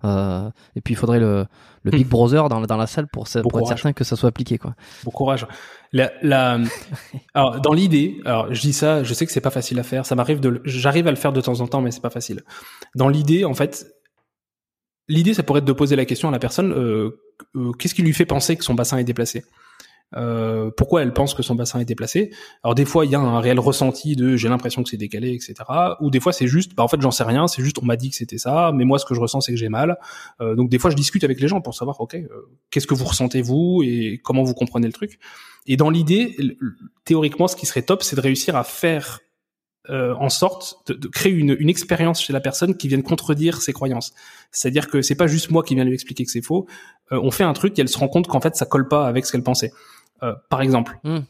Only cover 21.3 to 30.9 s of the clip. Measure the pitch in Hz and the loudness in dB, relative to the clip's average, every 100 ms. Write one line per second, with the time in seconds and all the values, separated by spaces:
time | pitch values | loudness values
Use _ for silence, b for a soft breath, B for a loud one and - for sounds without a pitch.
21.3 | - - 120 120 123 120 110 117 170 208 | -2 -4 -2 -2 -4 -4 -6 -2 -2 -2
22.3 | B B B - 120 139 165 151 143 131 | B B B 0 2 4 2 2 2 2
23.3 | 117 120 123 123 131 135 123 151 143 123 | 2 2 2 2 2 0 -2 -4 0 2
24.3 | 127 113 120 123 120 120 110 104 104 123 | 2 2 0 -2 -6 -6 -6 -8 -6 -6
25.3 | 123 - - 110 143 180 170 151 139 180 | -6 -10 -14 -6 0 0 0 0 2 2
26.3 | 175 127 151 185 - 117 156 135 117 117 | 0 2 2 0 0 0 2 0 0 0
27.3 | 123 165 - 131 143 120 117 131 - 120 | 2 2 0 -4 -2 -2 -2 -4 -8 -10
28.3 | 117 120 147 170 143 127 139 139 120 117 | -8 -2 2 2 4 4 2 0 -2 0
29.3 | 135 131 120 110 110 151 175 B B B | -2 -2 -4 -2 0 0 0 B B B
30.3 | B 113 113 123 120 175 | B 0 4 4 4 4